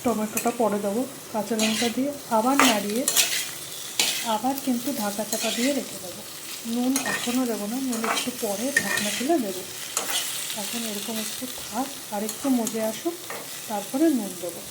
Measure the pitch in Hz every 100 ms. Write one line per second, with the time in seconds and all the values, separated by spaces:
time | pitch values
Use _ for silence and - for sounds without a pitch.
0 | 247 214 214 226 233 240 220 202 202 208
1 | 277 - - 220 208 220 220 220 240 220
2 | 277 285 - 226 233 285 269 208 202 220
3 | 294 - - - - - - - - -
4 | - - 233 214 247 277 - 240 285 262
5 | 208 202 214 220 226 226 254 277 - -
6 | 180 175 - - - - 233 233 247 262
7 | - 202 240 247 247 214 208 247 262 226
8 | 226 226 254 247 214 196 254 - 196 202
9 | 208 202 254 339 208 180 190 - - -
10 | - - - - - 220 202 233 226 202
11 | 208 220 214 - 254 - - 208 269 -
12 | - 208 214 - 277 247 214 220 220 220
13 | 339 349 - - - - - 208 202 269
14 | 330 262 196 180 175 160 -